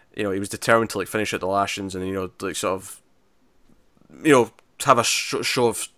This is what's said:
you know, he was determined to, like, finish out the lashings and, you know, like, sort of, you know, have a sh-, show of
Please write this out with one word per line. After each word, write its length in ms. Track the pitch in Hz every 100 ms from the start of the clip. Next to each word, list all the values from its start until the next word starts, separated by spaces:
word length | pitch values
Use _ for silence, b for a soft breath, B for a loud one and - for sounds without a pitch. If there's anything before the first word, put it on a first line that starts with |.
| b -
you 80 |
know, 80 | 104
he 80 | 95
was 80 | 101
determined 400 | 107 - 117 113
to, 80 | 101
like, 100 | 90
finish 260 | 110 104
out 60 | 101
the 80 | 92
lashings 480 | 98 98 - 98 92
and, 100 | 92
you 80 |
know, 160 | 95 92 -
like, 160 | 95 -
sort 160 | 98
of, 280 | 95 98 - _ _ _ _ _ _ _ _ _ _ _ 69
you 100 | 156
know, 180 | 135 110 - _ -
have 140 | 143 120
a 80 | 113
sh-, 300 | - - -
show 260 | 123 131 120
of 200 | 104 -